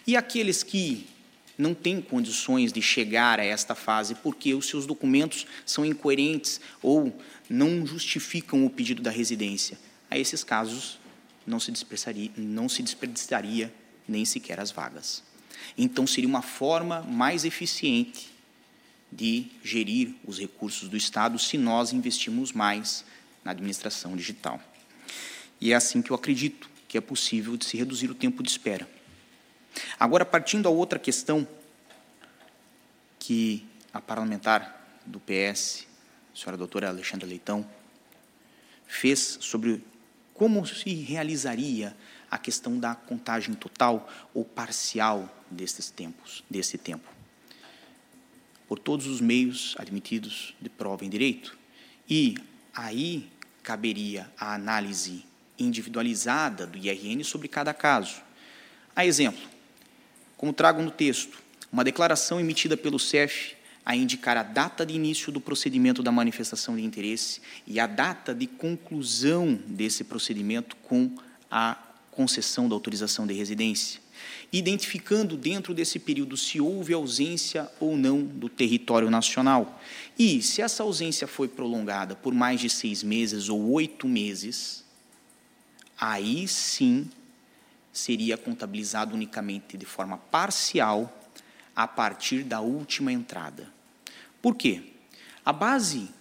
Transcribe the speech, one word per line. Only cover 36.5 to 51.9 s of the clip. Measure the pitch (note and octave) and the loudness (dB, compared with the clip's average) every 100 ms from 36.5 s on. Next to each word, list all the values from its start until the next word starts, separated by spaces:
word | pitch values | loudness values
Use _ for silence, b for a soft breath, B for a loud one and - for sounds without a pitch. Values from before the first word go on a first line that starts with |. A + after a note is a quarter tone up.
| F#2 | -8
doutora | F2+ G2 G2 | -6 -4 -4
Alexandra | F#2 - F#2+ F#2 | -4 -8 -8 -10
Leitão, | F2+ - G#2 G#2 - - _ _ - _ _ b b b b - | -12 -4 -4 -4 -14 -20 _ _ -20 _ _ b b b b -12
fez | - C3 - - - | 2 4 4 2 -4
sobre | - A2+ A#2 G#2+ - - - _ _ - | -4 -2 0 0 -4 -20 -20 _ _ 2
como | A3 G#3 E3+ | 4 4 0
se | - G3 | -6 -6
realizaria | E3 C3 D#3+ D3+ D3+ B2+ A#2 C#3+ A2+ G2+ - B B B | -6 -4 -4 -2 -2 -2 -2 -2 -2 -4 -10 B B B
a | G#2+ | -6
questão | - - A#2+ B2 | -4 -6 -2 -2
da | A#2+ A#2 | -2 -6
contagem | - A#2+ - A2+ G#2+ | -8 -8 -2 -2 -2
total | G#2+ - - B2 A2+ - B B | -8 -10 2 4 4 -2 B B
ou | A2+ A2+ | -6 -6
parcial | - A#2 - - A2 A2 G#2 F#2 - - | -6 -6 -4 -4 2 2 2 -4 -16 -18
desses | F2+ F#2 - - | -12 -8 -8 -10
tempos, | - E2+ - - - - | -10 -14 -14 -16 -18 -8
desse | G2 F2 - | -4 -4 -4
tempo? | - B2 - - - _ - B B B B B _ - _ - _ _ - | -10 -12 -12 -20 -20 _ -20 B B B B B _ -20 _ -20 _ _ -10
Por | G#2+ | -8
todos | - D3 C3+ | -2 -4 -2
os | B2+ | 0
meios | A#2 B2 B2+ B2 - - | 4 6 4 0 -6 -8
admitidos | - G2 - A2+ G#2+ - - - | -8 -8 -4 -6 -6 -10 -12 -12
de | A#2 | -16
prova | - G#2 F#2+ | -8 -6 -6
em | G2 | -6
direito. | G#2 C3+ - - - _ B B | 0 0 0 -8 -20 _ B B